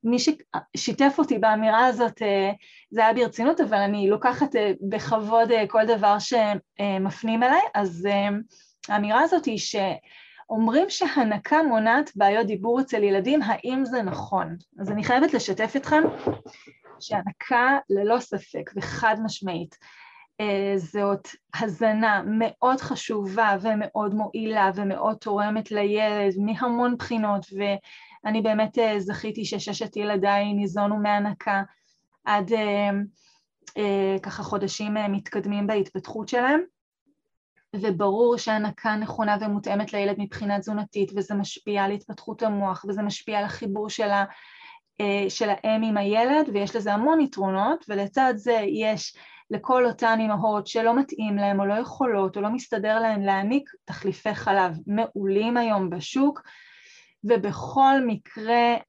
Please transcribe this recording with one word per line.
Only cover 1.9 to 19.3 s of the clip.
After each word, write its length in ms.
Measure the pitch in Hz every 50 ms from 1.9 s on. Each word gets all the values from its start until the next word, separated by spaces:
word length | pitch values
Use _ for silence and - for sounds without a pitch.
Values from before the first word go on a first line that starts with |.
| 247 208 240 226 - -
אה, 280 | 226 208 196 196 190 196 202 - _ - - - _ _
זה 100 | - 220
היה 120 | 220 220
ברצינות, 480 | 226 247 240 214 - - 226 277 339 339
אבל 180 | 311 208 214 202
אני 300 | 202 196 208 208 202 190
לוקחת, 480 | 208 214 - 247 247 254 294 277 -
אה, 160 | 233 208 208 190 - 190 196
בכבוד, 640 | - - - - 226 220 214 208 226 233 226 220
אה, 160 | 240 226 214
כל 200 | 196 - 220 220
דבר 300 | 220 233 214 196 208 202 208
שמפנים 1200 | 208 - 247 240 220 208 208 180 - _ _ - 202 202 196 190 190 196 - - - 220 220 226
אליי. 180 | 247 254 277 349 415 - -
אז, 340 | 208 202 190 170 165 180 202
אה, 180 | 202 202 202 208 202 208 220 _ _ _ _ _ _ _ - -
האמירה 320 | 208 208 208 208 214 247
הזאת 240 | 302 330 370 339 -
היא 140 | 269 220 202
שאומרים 1300 | - - - 208 196 - 151 - _ _ - - - - - - - _ 220 220 226 226 233 294 370 392
שהנקה 720 | - - 381 294 - 294 240 214 208 202 - - 294 311
מונעת 480 | 320 294 233 220 220 226 233 277 302 294 -
בעיות 300 | 196 202 196 202 220 233
דיבור 340 | 196 214 190 190 220 240 262
אצל 220 | 269 - - 214
ילדים, 380 | 208 202 196 196 185 240 285 302
האם 420 | 226 208 220 - - 240 262 262 269
זה 180 | 233 247 254
נכון? 540 | 220 185 160 - - - - 185 170 160 165 175 - _ _ -
אז 100 | 196 190
אני 140 | 208 214 -
חייבת 300 | - 247 254 294 320 -
לשתף 380 | 233 - - 190 190 220 220 -
אתכם 260 | 269 269 - 302 302 320 - - - - - - - - - - - - - - _ _ - - -
שהנקה 800 | - - 208 202 180 196 - _ - - 262 240 247 254 277 269 - _
ללא 300 | 202 202 202 208 233 247
ספק 500 | 247 - 208 196 - _ - - - - -
וחד 400 | 196 - - - - - 220 220 214 220
משמעית, 520 | 220